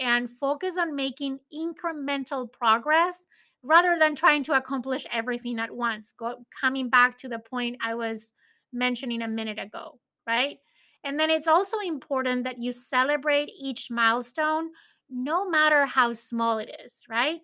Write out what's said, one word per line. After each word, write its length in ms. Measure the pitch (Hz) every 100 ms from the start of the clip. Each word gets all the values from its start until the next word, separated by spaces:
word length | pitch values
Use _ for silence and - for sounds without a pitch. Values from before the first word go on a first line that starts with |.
and 280 | 254 240 240
focus 480 | - 269 285 370 349
on 200 | 339 277
making 420 | 269 - 277 269 _
incremental 1000 | 302 330 320 339 311 277 277 262 269 247
progress 720 | - 233 226 285 311 359 - - _ _ _
rather 340 | 247 330 359 339
than 180 | 311 294
trying 260 | 339 294
to 100 | 277
accomplish 520 | 277 269 269 262 262 -
everything 480 | 233 226 240 240 233
at 140 | 226
once. 380 | 240 233 220 214 -
Go, 260 | 226 240 - -
coming 280 | 262 269 247
back 280 | 247 247 247
to 100 | 262
the 100 | 233
point 380 | - 254 240 240
I 140 | 226
was 380 | 233 226 220 - _ _ _ _
mentioning 500 | 240 247 247 254 233
a 60 | 226
minute 320 | 220 220 208
ago, 400 | 208 214 - - _ _ -
right? 320 | 233 277 277 _ _ _ _
And 160 | 285 294
then 100 | 320
it's 180 | 320 320
also 300 | 320 392 427
important 680 | 381 294 - 269 254 254
that 160 | 254 247
you 120 | 240
celebrate 760 | 247 - 254 269 294 294 285 294 -
each 360 | 269 262 -
milestone, 800 | 233 226 240 240 - 311 311 320 320 _ _ -
no 400 | 247 262 339 392
matter 380 | 311 311 302 277
how 260 | 262 240
small 460 | 233 - 233 233 220
it 120 | 214 -
is, 200 | 247 - -
right? 320 | 226 277 330